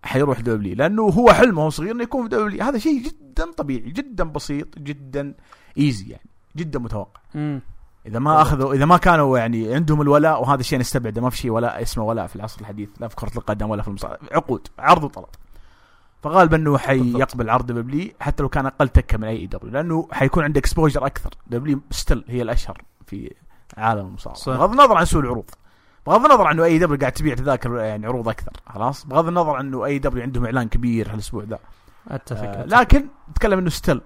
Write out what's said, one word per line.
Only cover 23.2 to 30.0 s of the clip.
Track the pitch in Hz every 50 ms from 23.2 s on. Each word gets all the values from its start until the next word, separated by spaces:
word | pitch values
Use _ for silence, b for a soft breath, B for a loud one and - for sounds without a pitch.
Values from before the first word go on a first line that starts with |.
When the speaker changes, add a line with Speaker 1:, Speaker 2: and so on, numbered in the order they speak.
| - - - _ _ - - - - - -
Speaker 1:
عالم | - 110 113 113 104 95
المصارعة. | 92 98 98 - - - -
Speaker 2:
صح. | - 135
Speaker 1:
بغض | 131 123 156 202
النظر | 233 269 285 247 214
عن | 165 175
سوء | - - 165
العروض، | 139 120 123 113 101 - - _ _ - _ _ _ _ _ _ -
بغض | 147 175 226 262
النظر | 302 277 226 190
عنه | 156 170 160 165
أي | 170 165 160
دبليو | 180 160 147 135
قاعد | 139 127
تبيع | - - - 151 123
تذاكر | 120 131 143 131 120 - 120 123
يعني | 120 110 110 107 107 107
عروض | 113 127 123 113 113
أكثر، | 110 - - 107 - - _
خلاص، | - - 98 110 127 139 - -
بغض | 147 131 151 165 165
النظر | 175 180 170 156 143
عنه | 131 139 135 131 127 107
أي | 143 143
دبليو | 139